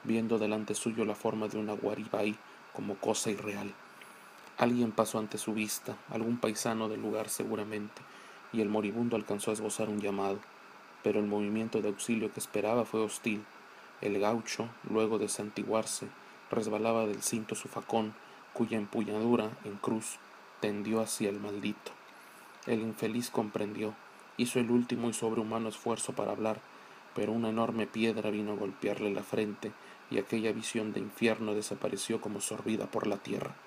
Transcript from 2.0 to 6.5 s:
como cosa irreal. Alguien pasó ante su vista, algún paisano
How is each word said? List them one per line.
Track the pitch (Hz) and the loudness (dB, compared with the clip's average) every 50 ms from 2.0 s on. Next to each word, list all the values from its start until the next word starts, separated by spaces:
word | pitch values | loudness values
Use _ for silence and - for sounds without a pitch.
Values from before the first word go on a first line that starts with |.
| 107 110 - 104 104 107 104 - - - - - - - - | -4 -2 0 2 2 2 0 -2 -8 -18 -20 -20 -20 -12 -8
como | - 104 101 101 | -6 -4 -4 -4
cosa | - - - 110 - - 113 | 0 2 2 2 2 2 0
irreal. | 104 98 104 107 101 101 101 101 98 - - - - - - - - - - - - - - - - | 0 -2 -2 -4 -4 -4 -6 -6 -8 -12 -18 -20 -20 -20 -20 -20 -20 -20 -20 -20 -20 -20 -20 -16 0
Alguien | - 131 120 123 120 120 110 | 2 4 4 6 4 4 2
pasó | 104 - 110 - - 113 | 4 2 2 4 2 -2
ante | 107 104 - | -2 -2 -4
su | 110 - - 107 | -4 -2 -2 0
vista, | 110 107 104 - - - - 107 - - - | 0 0 0 -2 -4 -4 -8 -8 -8 -10 -6
algún | 110 110 113 113 120 | -4 -2 0 0 0
paisano | 120 - 110 | 2 2 0